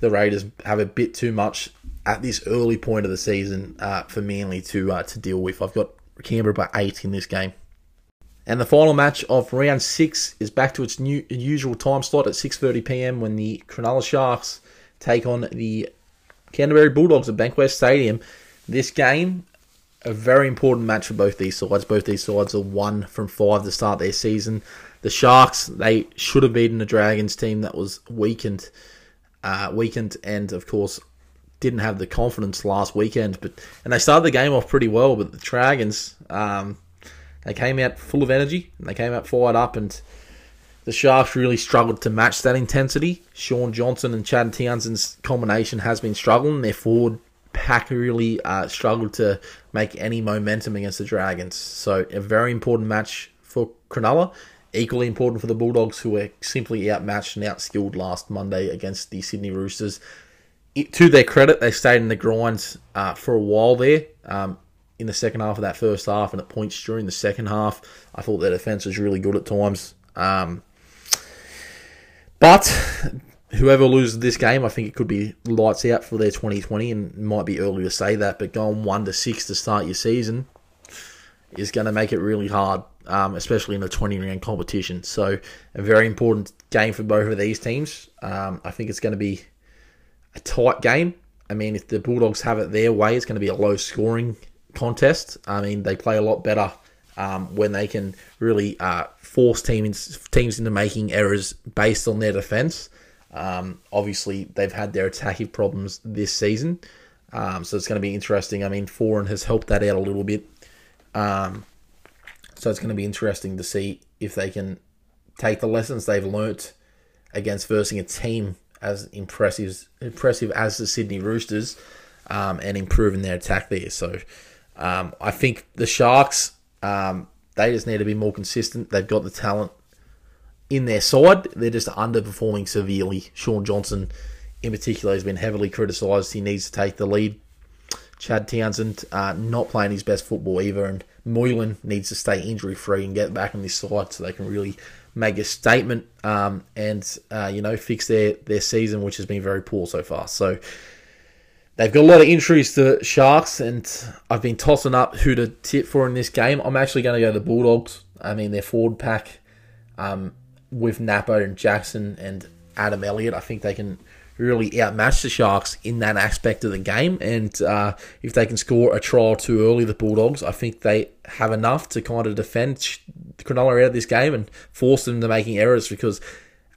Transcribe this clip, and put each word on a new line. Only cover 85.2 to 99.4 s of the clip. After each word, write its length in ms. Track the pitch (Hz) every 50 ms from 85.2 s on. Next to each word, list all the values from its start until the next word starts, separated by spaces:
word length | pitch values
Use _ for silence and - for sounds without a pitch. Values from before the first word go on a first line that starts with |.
| 101 98 98 - - - - - - _ -
a 80 | -
very 240 | 101 104 110 110 113
important 460 | 113 104 - 120 117 110 104 95 - - _ _ -
game 220 | - 110 107 110
for 120 | 101 - 110
both 280 | 104 107 107 104 107
of 60 | 110
these 220 | 98 104 107 107 -
teams. 500 | - 120 120 139 151 143 - - - _ _ -
Um, 380 | - 98 98 98 98 95 92 - -
I 60 | 90
think 180 | - - 110 107
it's 100 | 101 -
gonna 160 | - 110 107
be 260 | 98 104 101 95 90 - _ _ _ _ _ _ _ _ _ _ _ _ _ _ _ _ _ -
a 40 | -
tight 420 | - - - 127 120 127 - -
game. 320 | - 117 123 151 175 175 175 _ _ _ _ _ _ -
I 40 | 104
mean, 220 | 107 107 107 107
if 120 | 98 -
the 120 | - 110 104
Bulldogs 420 | 101 120 120 120 117 107 104 -
have 180 | - 120 113 107
it 120 | 85 80
their 200 | 101 107 113 117
way, 240 | 113 104 104 107 120
it's 100 | 123 -
gonna 140 | - 113 104
be 80 | 101
a 80 | 98 95
low 220 | 95 104 104 101
scoring 580 | 95 - - - - 107 113 113 117 120 120 107 - - - _ _ _ _ -
contest. 640 | - 123 120 120 - 139 139 165 - - - - - -
I 140 | 104 101 101
mean, 220 | 101 101 104 101 98
they 120 | 98 95
play 220 | - - 117 107
a 40 | 107
lot 220 | 107 107 110 - -
better, 300 | 113 107 107 98 95 - - _ _ _ _ _ _ -
um, 400 | 98 98 95 95 95 95 87 92
when 160 | 104 107 104
they 160 | 101 98 107
can 260 | 101 - 107 98 95 95 - - - _ -
really, 380 | 113 113 110 104 101 101 - -
uh, 240 | 90 92 87 87 - - _
force 460 | _ - - - 135